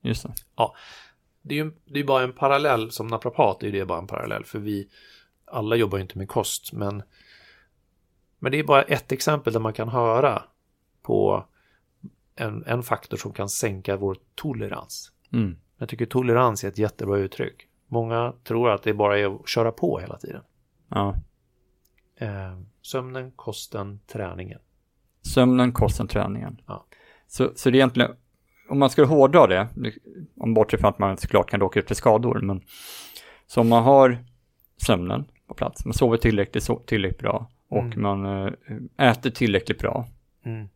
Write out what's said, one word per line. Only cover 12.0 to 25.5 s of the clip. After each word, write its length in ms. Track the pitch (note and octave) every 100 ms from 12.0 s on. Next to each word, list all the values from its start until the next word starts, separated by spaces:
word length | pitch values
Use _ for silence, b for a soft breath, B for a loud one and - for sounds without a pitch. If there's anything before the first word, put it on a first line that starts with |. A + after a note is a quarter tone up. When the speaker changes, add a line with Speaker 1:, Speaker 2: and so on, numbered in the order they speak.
| - _ _ -
Speaker 2:
en, 280 | A2+ G#2+ -
en 160 | A#2+
faktor 340 | A#2+ A2+ - G#2
som 160 | G#2+
kan 160 | - G2+
sänka 480 | - A#2 F#2+ G2 G2
vår 200 | G2 F#2+ _
tolerans. 760 | - D#3 A#2+ G#2 - - - - _ _
Speaker 1:
Mm. 240 | A#2+ G#2 E2 _ _
Speaker 2:
Jag 100 | A2+
tycker 180 | A2+ A#2+
tolerans 580 | B2 B2+ A#2 B2 G#2
är 40 | G2
ett 100 | G2+
jättebra 400 | G#2+ - G2+ G2+
uttryck. 480 | F#2+ - - - _ _ _
Många 440 | A#2 A2+ A#2 A#2+ -
tror 260 | - A2+ A#2+
att 120 | G2+
det 120 | -
bara 240 | G#2 G#2 G2+
är 160 | G2+
att 140 | G2 -
köra 240 | - A#2
på 260 | - F3 -
hela 200 | - -
tiden. 240 | - - - _ _ _ _
Speaker 1:
Ja. 260 | - G2+ F#2+ - _ _ _ _ _ _ _ _ _
Speaker 2:
Eh, 440 | A2+ G2+ F#2+ F2+ F2+ _
sömnen, 480 | - C3 B2+ B2+ B2+
kosten, 680 | - - G#2 - G#2 G2+ G2+ _
träningen. 520 | A#2 F#2+ F2+ F#2+ - _ _ _ _ _ _
Speaker 1:
Sömnen, 500 | - - B2+